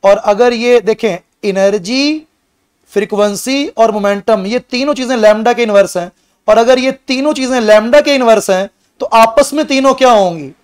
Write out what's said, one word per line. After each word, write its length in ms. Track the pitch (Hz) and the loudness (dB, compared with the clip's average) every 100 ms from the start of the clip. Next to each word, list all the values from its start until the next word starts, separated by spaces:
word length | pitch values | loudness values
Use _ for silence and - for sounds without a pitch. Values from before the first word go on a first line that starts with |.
और 120 | 196 202 | 2 2
अगर 360 | 220 208 240 | 0 0 0
ये 280 | 240 240 240 | 0 2 2
देखें, 380 | 196 220 220 175 _ _ | 0 -2 -4 -6 _ _
एनर्जी, 800 | 214 190 196 208 175 254 285 311 302 _ _ _ _ _ _ | -6 0 0 -2 -4 -4 -2 -4 _ _ _ _ _ _ _
फ्रीक्वेंसी 760 | 208 208 202 208 202 - 269 294 | -6 -4 -2 -2 -2 -4 -4 -4
और 240 | - 226 | 0 0
मोमेंटम, 560 | 214 202 202 - 214 190 | 0 -4 -4 -2 -2 -2
ये 120 | 247 | -6
तीनों 360 | - 247 277 | -6 -6 -4
चीजें 220 | 294 254 254 | -4 -4 0
लैम्डा 360 | 214 214 220 | 2 2 0
के 100 | 240 | -2
इनवर्स 340 | 233 202 190 180 | 0 2 0 -4
हैं, 160 | 175 _ _ _ - | -10 _ _ _ 0
और 100 | 214 | 2
अगर 200 | 233 254 | 2 0
ये 140 | 254 | -2
तीनों 400 | 262 - 262 285 | -6 -8 -4 -2
चीजें 280 | 302 254 254 | -4 -4 -2
लैम्डा 400 | 214 214 220 294 | 2 2 4 2
के 140 | 294 | 2
इनवर्स 360 | 277 240 220 - | 0 2 2 2
हैं, 200 | 185 196 _ _ _ | -4 -4 _ _ _
तो 60 | - | -2
आपस 460 | 226 226 226 277 | 2 4 2 0
में 100 | 294 | -2
तीनों 300 | 294 269 269 | -2 0 0
क्या 160 | 269 254 | 2 4
होंगी? 420 | 220 190 165 139 - | 4 2 -4 -14 -18